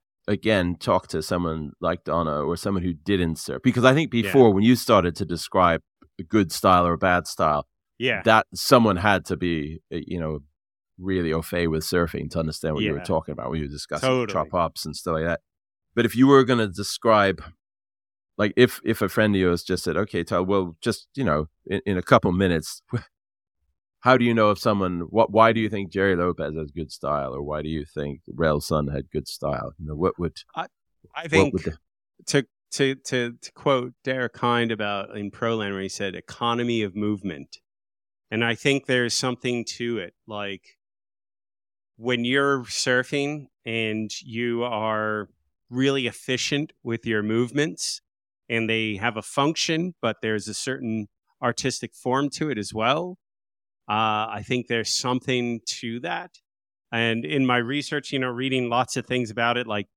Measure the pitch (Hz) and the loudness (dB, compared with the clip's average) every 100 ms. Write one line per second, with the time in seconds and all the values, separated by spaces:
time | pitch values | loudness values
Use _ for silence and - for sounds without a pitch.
0 | _ _ - 101 107 104 87 87 - 92 | _ _ -2 0 2 2 2 0 2 2
1 | - 85 78 87 87 80 76 - 87 82 | 2 -6 -2 -2 -2 -4 -8 -4 -4 -2
2 | - 82 82 73 71 85 101 98 90 82 | -2 -2 0 -2 -2 -2 -2 -2 -2 -4
3 | 82 98 85 80 - 65 131 120 123 139 | 0 0 0 -2 -6 -2 0 4 4 4
4 | 165 120 101 139 120 98 110 123 - 107 | 2 -2 2 8 8 8 6 4 6 4
5 | 87 82 85 85 - 98 87 80 - _ | 4 -2 -4 -6 -2 2 4 2 -4 _
6 | _ - 82 110 90 - 101 90 87 85 | _ -18 0 2 2 2 4 6 4 2
7 | 95 90 82 - 82 73 - _ _ - | 2 2 0 0 0 0 -4 _ _ -6
8 | 123 107 92 110 - 92 - 127 113 92 | -4 0 4 4 2 -4 4 6 6 4
9 | 104 95 - 82 87 82 73 82 - 82 | 2 2 0 -4 -2 -2 -4 -8 -10 -10
10 | - 90 80 76 71 _ _ _ _ - | -8 -6 -4 -6 -10 _ _ _ _ -12
11 | 92 92 85 80 80 87 85 78 78 90 | -4 -2 0 -2 -2 0 0 0 0 0
12 | 85 71 76 85 80 76 80 76 104 71 | 0 -2 -6 -4 -4 -4 -4 -2 -2 -2
13 | 87 82 80 76 62 78 73 73 - - | -2 -2 -2 -8 -6 -4 -6 -8 -8 -4
14 | 131 127 113 92 73 92 82 - 80 73 | 0 0 0 -2 -2 0 -2 -2 -10 -8
15 | - 80 82 85 - _ _ _ _ - | -4 -2 -2 -4 -6 _ _ _ _ 0
16 | 113 110 135 139 127 120 110 90 101 - | 0 4 8 8 8 4 2 -2 -6 -2
17 | 117 107 98 90 - - _ _ _ _ | 4 6 4 0 -8 -20 _ _ _ _
18 | _ _ _ - 104 - 123 - - 113 | _ _ _ -2 0 4 4 4 -4 0
19 | 98 - 107 101 92 87 - 90 - 80 | 0 2 2 4 2 2 0 -4 -2 -2
20 | 101 90 85 92 92 101 90 80 - 107 | -2 -4 -2 -2 2 0 0 -4 -4 -4
21 | - - 120 76 80 _ - 95 - 92 | -6 -4 0 0 -2 _ -6 -4 -2 -4
22 | - 127 107 90 95 85 80 - _ 120 | 4 4 4 2 2 2 -2 -12 _ -10
23 | - _ _ _ _ _ _ _ _ _ | -10 _ _ _ _ _ _ _ _ _
24 | 123 127 120 113 107 101 120 101 92 87 | 4 6 6 6 4 4 2 2 0 -2
25 | 82 107 - 104 113 113 107 104 98 98 | -2 2 2 6 6 4 0 -2 -4 0
26 | 98 90 90 85 76 78 76 76 73 - | 2 4 2 0 -4 -6 -8 -8 -10 -8
27 | 71 73 67 67 71 76 78 80 71 - | -4 -2 -2 -6 -6 -6 -4 -6 -6 -8
28 | 71 69 - - 82 76 - 78 73 71 | -8 -8 -12 -2 2 2 0 0 0 -4
29 | - 76 69 - 71 67 57 - 78 76 | -6 -8 -8 -8 -6 -4 -8 -10 -10 -2
30 | 92 - 85 - - - 185 _ _ _ | -2 -2 -6 -8 -14 -12 -12 _ _ _
31 | _ 143 165 165 151 95 82 80 _ _ | _ -12 2 4 4 2 -4 -8 _ _
32 | _ _ - 143 127 _ _ - 139 135 | _ _ -2 -2 -2 _ _ -2 0 -2
33 | - 127 120 120 - - 151 135 123 - | -4 -2 -2 -6 -18 -4 0 0 0 -8
34 | - 131 123 - 123 120 117 110 104 101 | -6 -4 -4 -2 2 2 2 -2 -2 -4
35 | 98 107 101 - 113 113 101 98 95 - | -6 -8 -10 -4 -2 -2 -2 -4 -6 -6
36 | 98 90 - - 117 117 120 117 104 92 | -6 -6 -14 -4 -2 0 0 0 -2 -2
37 | 104 104 92 76 67 - _ _ _ _ | -2 -2 -4 -8 -12 -20 _ _ _ _
38 | _ _ _ 117 117 113 143 139 - 127 | _ _ _ -2 -2 0 0 0 0 0
39 | 120 - 131 123 127 120 110 - 120 113 | 0 -2 -2 -4 -4 -4 -6 -8 -6 -6
40 | 87 - - 104 101 98 - _ _ _ | -8 -14 -14 -10 -8 -10 -16 _ _ _
41 | _ _ _ _ _ _ _ _ _ _ | _ _ _ _ _ _ _ _ _ _
42 | 117 123 120 139 139 139 120 - - 127 | -2 0 2 2 2 0 -2 -4 0 0
43 | 123 147 143 151 135 _ - 113 110 107 | 0 -4 -4 -6 -12 _ -6 -4 -2 -2
44 | 107 - 135 113 120 117 120 110 110 107 | -6 -8 -10 -6 -4 -2 -4 -4 -2 -2
45 | 107 107 101 _ _ _ _ 123 135 139 | -2 -4 -8 _ _ _ _ 0 0 2
46 | 120 - - 127 - 147 156 _ 127 117 | -2 -6 -6 -4 -2 -2 -4 _ -8 -6
47 | 117 107 104 113 123 135 156 170 - - | -2 -2 0 0 0 -2 -4 -4 -8 -10
48 | - _ _ _ - 117 110 113 110 101 | -14 _ _ _ -6 -2 0 -2 -2 -2
49 | 113 110 - - 143 165 - 160 180 - | -4 -4 -6 -2 0 0 -2 -2 -4 -4
50 | 117 107 110 107 104 104 - 135 123 110 | -4 -4 -4 -4 -4 -8 -6 -6 -4 -6
51 | 101 _ _ _ 127 - 135 - 120 - | -6 _ _ _ -4 -2 -4 -6 -10 -8
52 | 247 131 143 - 156 113 101 110 113 147 | -2 0 0 -2 -4 -4 -6 -2 0 0
53 | 180 185 _ _ _ _ _ _ - 104 | -2 -12 _ _ _ _ _ _ -4 0
54 | 110 107 110 104 101 127 117 117 107 - | 0 0 -2 -6 -4 -4 -2 -2 -2 -2
55 | 127 127 - 127 120 117 - - 120 117 | -2 -2 0 -2 -2 -4 -8 -10 -8 -8
56 | 160 175 180 - _ _ _ _ _ 117 | -6 -8 -10 -18 _ _ _ _ _ -2
57 | 117 113 143 151 131 123 117 143 139 147 | 0 0 -2 0 2 2 0 -4 -4 -6
58 | - 143 127 120 131 131 123 117 120 - | -4 -4 -4 -4 -4 -2 0 0 0 -4
59 | - 127 117 110 117 120 113 107 101 | -4 -4 -2 -2 0 0 -2 -6 -6